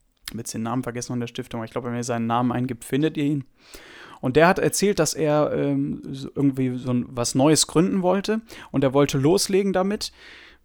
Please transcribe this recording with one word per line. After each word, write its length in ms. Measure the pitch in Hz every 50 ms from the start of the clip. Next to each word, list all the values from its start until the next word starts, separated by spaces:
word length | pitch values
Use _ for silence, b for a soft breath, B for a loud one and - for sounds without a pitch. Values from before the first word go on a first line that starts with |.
| _ _ _ _ -
Ich 80 | -
hab 60 | - 107
jetzt 140 | 117 - -
den 100 | 113 113
Namen 180 | 113 120 131
vergessen 300 | 120 - 117 120 117 -
von 80 | 127 123
der 80 | 120 117
Stiftung, 320 | - - 120 - - 117
aber 60 | 113
ich 40 | 110
glaub, 140 | - 123 127
wenn 100 | 123 117
ihr 80 | 120
seinen 240 | 120 123 117 117 117
Namen 240 | 113 117 120 123 123
eingibt, 340 | 120 123 123 127 120 - -
findet 320 | - 135 135 156 156 156
ihr 60 | 156 143
ihn. 200 | 143 156 139 131 _ _ B B B B B B B B B B B B B
Und 140 | B 131 127
der 140 | 151 165 175
hat 100 | 180 -
erzählt, 400 | - 151 - - 185 202 196 -
dass 160 | 156 - -
er, 380 | - 160 147 147 151 147 - -
ähm, 480 | 147 143 143 139 135 139 147 - - - -
so 180 | 139 135 139 139 -
irgendwie 420 | 147 139 139 131 131 131 127 123 127
so 120 | 123 127
ein, 140 | 123 123 - -
was 260 | 131 123 120 - -
Neues 320 | 135 131 156 156 139 - -
gründen 340 | - 156 180 190 190 196
wollte 380 | 175 180 185 196 196 - 214 220 - B B B B B
und 100 | B 135
er 100 | 139 131
wollte 260 | 123 143 143 139 - 139
loslegen 540 | 131 151 185 202 - - 196 190 202 196
damit, 380 | 180 185 185 196 208 214 - - B B B B B B B B B B